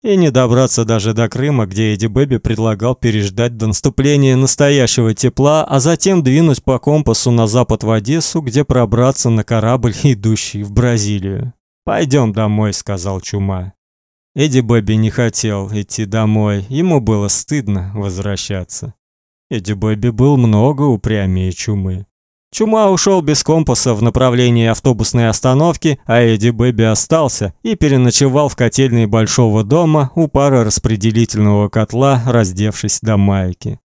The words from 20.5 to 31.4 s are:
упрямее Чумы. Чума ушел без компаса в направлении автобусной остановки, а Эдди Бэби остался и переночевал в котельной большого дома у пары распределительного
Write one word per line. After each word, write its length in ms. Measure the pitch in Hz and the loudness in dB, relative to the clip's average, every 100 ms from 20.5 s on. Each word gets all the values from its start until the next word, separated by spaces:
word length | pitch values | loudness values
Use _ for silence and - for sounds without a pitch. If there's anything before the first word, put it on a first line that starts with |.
| 104 123 139 | 4 2 2
упрямее 680 | 147 110 - 107 95 92 92 | 0 0 -2 -2 -2 -2 -2
Чумы. 560 | 87 - 104 95 92 101 _ _ _ _ | -4 -6 -4 -4 -8 -12 _ _ _ _
Чума 400 | - 220 220 208 | -4 0 2 2
ушел 300 | 185 202 190 | 2 2 2
без 220 | 151 147 | 2 0
компаса 520 | - 160 151 120 127 | 0 0 2 0 0
в 80 | 107 | 0
направлении 640 | 117 123 127 120 123 117 113 | 0 2 2 2 2 2 2
автобусной 640 | 110 135 110 110 123 117 | 0 0 0 0 0 0
остановки, 680 | 101 131 131 165 - 160 - - | 0 2 2 2 0 -2 -4 0
а 140 | 117 | 2
Эдди 280 | 117 110 113 | 4 2 0
Бэби 340 | 113 123 113 | 0 0 2
остался 680 | 113 107 - 160 147 - 101 - | 0 0 0 0 0 -2 -6 -6
и 120 | 226 | -6
переночевал 760 | 214 151 135 123 - 139 135 147 | 0 2 4 2 2 2 2 -2
в 80 | - | 0
котельной 500 | 117 - 135 117 110 | -2 2 2 2 2
большого 580 | 113 110 - 117 107 | 0 0 2 2 2
дома 480 | 104 151 165 156 131 | 2 2 2 2 0
у 140 | - 156 | 0 -2
пары 360 | 135 143 131 | 0 2 2
распределительного 1040 | 107 - - 110 110 110 117 107 | 2 0 -2 0 0 0 0 2